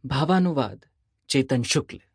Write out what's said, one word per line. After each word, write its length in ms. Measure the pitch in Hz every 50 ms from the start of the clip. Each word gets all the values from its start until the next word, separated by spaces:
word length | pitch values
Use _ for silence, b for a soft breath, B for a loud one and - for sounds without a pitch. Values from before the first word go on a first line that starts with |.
| -
ભાવાનુવાદ 800 | 131 131 135 156 156 185 185 180 180 160 139 123 104 98 - _ _ _ _ _ _ _ _ _ _
ચેતન 340 | - 139 131 - 139 123
શુક્લ. 360 | 117 - - 151 - - - 95 _ _